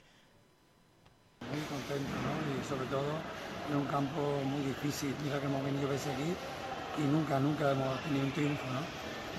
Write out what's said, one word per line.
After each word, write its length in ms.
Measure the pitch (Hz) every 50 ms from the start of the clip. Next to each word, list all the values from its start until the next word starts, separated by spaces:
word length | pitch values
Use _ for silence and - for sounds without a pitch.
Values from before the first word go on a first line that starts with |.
| - - - - - - - - - _ _ _ _ _ _ _ _ _ _ _ - - - _ _ - - -
Muy 200 | 120 123 139 151
contento, 520 | 151 - 147 135 120 - 143 139 139 127 -
¿no? 480 | 127 127 135 147 156 151 143 135 127
Y 20 | 120 117
sobre 160 | 143 131 127
todo 240 | 120 139 135 139 147 151 165 - - - - - - - - - 147
en 60 | 147
un 100 | 143 143
campo 540 | 135 151 143 139 135 - 156 143 143 143 139 135
muy 160 | 135 139 147 135
difícil. 460 | 139 120 - 143 147 139 - 147 139 127 135 147
Mira 160 | 139 143 143
que 80 | 139
hemos 160 | 143 139 135 135
venido 240 | 139 139 143 143 135
veces 240 | 143 131 - 147 131
aquí 220 | 131 147 170 185 - - - - - - - - - - - - 151
y 80 | 151
nunca, 320 | 135 147 160 151 143 139 131
nunca 320 | 139 147 151 143 147 139
hemos 280 | 135 135 135 131 131 - -
tenido 200 | 160 139 135 139
un 40 | 135
triunfo, 320 | 131 151 147 143 147 139 -
¿no? 440 | 131 127 135 165 - - - - - - - - - -